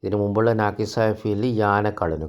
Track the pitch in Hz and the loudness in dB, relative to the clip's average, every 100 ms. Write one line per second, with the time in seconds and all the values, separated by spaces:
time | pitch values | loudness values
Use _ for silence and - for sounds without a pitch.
0 | 98 104 101 101 113 110 104 101 107 - | -2 0 0 2 2 2 0 0 -4 0
1 | 110 107 110 101 123 113 104 101 104 104 | 0 0 -2 -2 -2 0 2 2 2 -2
2 | 87 80 | -2 -2